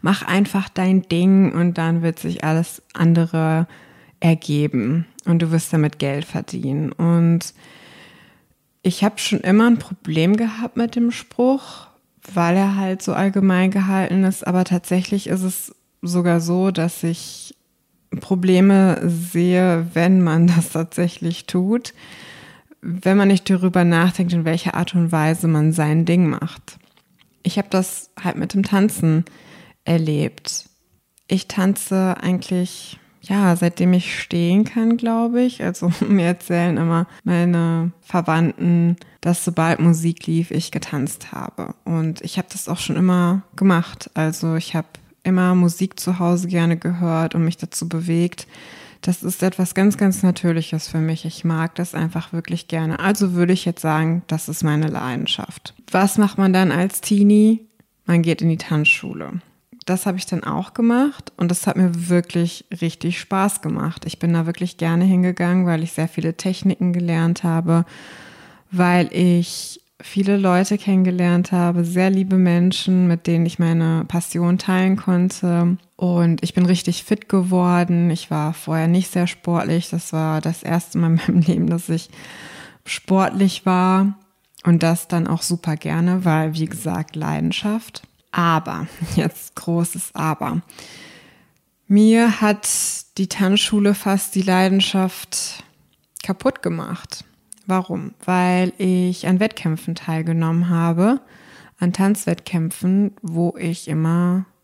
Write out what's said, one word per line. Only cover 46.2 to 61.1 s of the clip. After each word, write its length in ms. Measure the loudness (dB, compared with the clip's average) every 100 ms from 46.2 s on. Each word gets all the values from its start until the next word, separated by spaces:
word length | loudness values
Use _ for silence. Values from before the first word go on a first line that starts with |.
| 0 0 0
gerne 300 | 0 0 0
gehört 580 | -2 -2 -2 0 0 0
und 80 |
mich 140 | -2 -2
dazu 320 | -10 -10 -6
bewegt. 580 | -6 -2 0 0 -4 -20 -20 -20 -20 -20 -8
Das 220 | -4 -2
ist 200 | -4 -2
etwas 300 | -4 -2 -4
ganz, 240 | 2 0 2
ganz 260 | 0 2
Natürliches 640 | 0 0 0 -2 -2 -6 -4
für 120 | -2
mich. 260 | -2 -4 -8
Ich 200 | -6 -2
mag 300 | -2 -4 -4
das 200 | -6 -4
einfach 380 | -4 -4 -6
wirklich 340 | -8 -6 -8 -6
gerne. 320 | -4 -2 -2
Also 340 | -2 0 0
würde 200 | 2 2
ich 120 | 2 -2
jetzt 160 | -4
sagen, 420 | -2 0 0 -2 -4
das 220 | -6 -6
ist 140 | -2
meine 240 | 0 0 0
Leidenschaft. 840 | -4 -6 -6 -4 -6 -8 -16 -20 -20 -4
Was 260 | 0 2 2
macht 200 | 0 2
man 160 | 2
dann 180 | 4 2
als 300 | 0 -2 -4
Teenie? 640 | -2 4 6 6 6 4 -2 _ _ _ 0
Man 160 | 2
geht 200 | 2 0
in 80 | 0
die 80 | 0
Tanzschule. 840 | -2 0 2 0 -4 -10 -10 -10 _ _ _ -14 -4
Das 200 | -2 -2
habe 120 | -4
ich 80 | -4
dann 180 | -6
auch 300 | -4 -6 -6
gemacht 580 | 0 2 2 0